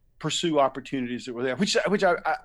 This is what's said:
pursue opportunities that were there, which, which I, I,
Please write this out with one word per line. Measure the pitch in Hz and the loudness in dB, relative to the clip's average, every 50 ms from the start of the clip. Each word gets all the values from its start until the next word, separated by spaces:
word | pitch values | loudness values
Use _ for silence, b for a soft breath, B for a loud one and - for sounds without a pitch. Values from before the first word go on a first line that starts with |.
| _ _ _ _ | _ _ _ _
pursue | - 156 147 - - 175 156 147 | -6 -4 -4 -2 -2 2 4 4
opportunities | 139 131 131 139 127 - - 135 123 120 123 117 107 | 4 4 2 -4 -8 -6 -4 -4 -4 -4 -4 -6 -6
that | 131 120 | -8 -6
were | 117 127 | -4 -2
there, | 131 127 | -2 0
which, | 123 190 - - 226 - 165 | 0 0 0 2 0 2 2
which | 190 208 190 | 0 2 2
I, | 185 175 - - | 2 2 2 0
I, | 156 156 - - | -4 -4 -4 -2